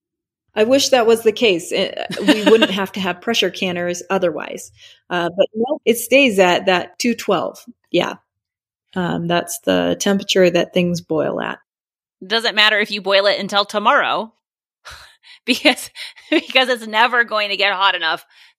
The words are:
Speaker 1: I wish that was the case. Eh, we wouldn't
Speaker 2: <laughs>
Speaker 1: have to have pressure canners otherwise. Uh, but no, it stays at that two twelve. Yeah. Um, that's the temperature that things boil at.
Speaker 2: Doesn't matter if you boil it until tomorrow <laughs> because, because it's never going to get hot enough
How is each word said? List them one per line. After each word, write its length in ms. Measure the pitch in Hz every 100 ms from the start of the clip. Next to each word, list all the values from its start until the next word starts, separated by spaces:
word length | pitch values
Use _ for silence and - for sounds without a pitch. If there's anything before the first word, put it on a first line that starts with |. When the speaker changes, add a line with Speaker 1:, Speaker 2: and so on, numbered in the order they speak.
| _ _ _ _ _ -
Speaker 1:
I 80 |
wish 260 | 220 269 -
that 160 | 254 226
was 180 | 226
the 100 | 220
case. 400 | 214 240 170 -
Eh, 320 | 185 190 - - - 294
we 200 | 311 302
wouldn't 260 | 226 -
Speaker 2:
<laughs> 0 |
Speaker 1:
have 220 | 196 190
to 80 | 208
have 180 | 185 180
pressure 300 | - 226 190
canners 520 | 180 190 175 175 175 -
otherwise. 640 | 190 180 151 - - - _ - _ -
Uh, 200 | 175 170 180
but 120 | -
no, 260 | 220 240 302
it 140 | - 233
stays 420 | - 277 269 196
at 280 | 180 165 190
that 300 | 180 - -
two 160 | 247
twelve. 500 | 226 - 175 98 - - - -
Yeah. 240 | 170 - - _ _ _ _ _ _ _ 190
Um, 320 | 175 170 170
that's 320 | 175 - - -
the 320 | - - 175
temperature 500 | 202 196 202 190 180
that 240 | 170 -
things 280 | 185 175 170
boil 400 | - 156 139 -
at. 180 | - - _ _ _ _ _ - 185
Speaker 2:
Doesn't 300 | 226 226 202
matter 240 | 214 208
if 120 | 208
you 100 | 208
boil 240 | 185 196 202
it 120 | 113
until 280 | 202 202 202
tomorrow 680 | 214 220 277 135 151 220 _ _ _ _ _ -
<laughs> 600 | - - _ - - -
because, 460 | 240 311 254 - - - - -
because 380 | 311 - 262 254
it's 180 | 240 220
never 380 | 214 240 240 226
going 240 | 214 208
to 80 | 196
get 160 | 202
hot 220 | 190 196 180
enough 300 | 165 165 - _ -